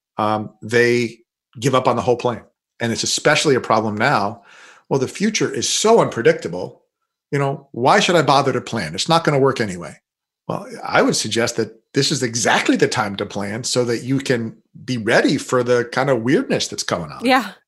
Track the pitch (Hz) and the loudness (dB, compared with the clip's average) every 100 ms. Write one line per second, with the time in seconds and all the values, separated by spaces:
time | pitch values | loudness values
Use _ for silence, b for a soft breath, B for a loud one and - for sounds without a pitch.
0 | _ - 107 107 104 - 107 120 120 120 | _ -4 -2 -2 -4 -12 -2 2 4 2
1 | 117 - _ _ _ 120 131 127 - 117 | -2 -8 _ _ _ -6 0 2 2 0
2 | 123 120 123 110 - _ _ - 117 110 | 0 0 -2 -6 -10 _ _ -6 -4 -2
3 | - - 120 123 156 120 - 110 110 104 | -4 0 2 2 4 2 2 0 0 0
4 | 127 123 101 113 B B B B B 143 | 0 2 -2 -6 B B B B B -2
5 | 123 - 208 214 135 123 - - 214 226 | -2 -2 -2 -2 -2 -2 -4 0 4 4
6 | 135 117 127 165 85 90 - - _ _ | 4 2 2 2 -2 -8 -10 -12 _ _
7 | _ _ _ 143 139 135 - 113 135 202 | _ _ _ -2 -2 -4 -10 0 4 4
8 | - 170 139 139 131 120 - 113 80 90 | 6 4 4 4 4 -2 -4 -6 -6 -4
9 | - 165 160 139 135 - 107 90 73 - | 0 2 2 2 2 0 -4 -6 -12 -16
10 | _ _ _ _ - - 220 226 - 143 | _ _ _ _ -8 -8 -8 -12 -2 2
11 | 247 - 110 113 113 - 107 - _ 139 | 2 0 -2 -2 -2 -2 -6 -8 _ -2
12 | 139 135 123 117 120 208 - 262 139 127 | -2 -2 -4 -2 0 0 2 2 2 0
13 | 101 98 101 101 101 113 127 123 120 117 | -4 -4 -6 -6 -6 -6 -4 -2 -2 -2
14 | 120 135 - 120 113 - _ - - 127 | -2 -2 0 -2 -4 -10 _ -14 -8 -4
15 | 107 151 302 139 - 127 120 123 120 123 | 2 2 2 0 0 0 2 0 0 -2
16 | 139 120 117 196 269 139 - 101 - 92 | 0 0 2 0 0 -2 -4 -6 -6 -6
17 | 76 - 247 262 196 - | -6 -4 0 0 -2 -14